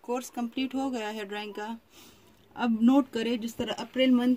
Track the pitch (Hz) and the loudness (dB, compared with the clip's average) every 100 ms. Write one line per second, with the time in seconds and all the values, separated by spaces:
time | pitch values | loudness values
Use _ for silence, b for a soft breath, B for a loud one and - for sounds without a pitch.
0 | - 247 247 - 240 262 262 262 269 247 | -6 -6 -6 -8 -6 -4 -4 -2 -4 -4
1 | 214 220 196 208 208 202 208 226 _ b | -6 -8 -8 -8 -10 -10 -10 -10 _ b
2 | b b b b _ - 240 220 233 269 | b b b b _ -4 0 4 6 6
3 | 269 226 226 240 226 - 220 - 233 254 | 2 -2 -2 -2 -4 -6 -6 -6 -6 2
4 | 262 247 247 | 4 6 4